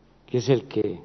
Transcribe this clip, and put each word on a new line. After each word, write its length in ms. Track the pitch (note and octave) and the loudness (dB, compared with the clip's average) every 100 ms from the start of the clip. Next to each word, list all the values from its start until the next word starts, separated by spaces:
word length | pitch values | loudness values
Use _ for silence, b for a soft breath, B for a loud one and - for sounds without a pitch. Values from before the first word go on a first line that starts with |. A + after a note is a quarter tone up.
| _ _ | _ _
que 140 | - B2 | -4 -2
es 100 | C3 | 2
el 200 | B2+ - | 2 2
que 340 | G#2+ - - | -2 -2 -4